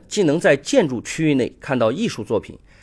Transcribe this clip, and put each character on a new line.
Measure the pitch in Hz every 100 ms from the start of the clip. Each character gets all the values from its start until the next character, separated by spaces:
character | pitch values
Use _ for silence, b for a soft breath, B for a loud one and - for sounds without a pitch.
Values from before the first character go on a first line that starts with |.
| -
既 | 208
能 | 170 156
在 | 185 139
建 | - 277 165
筑 | 120
区 | - - 156
域 |
内 | 139 117 -
看 | - 127
到 | 113
艺 | 147 233
术 | -
作 | 104 107
品， | - - b b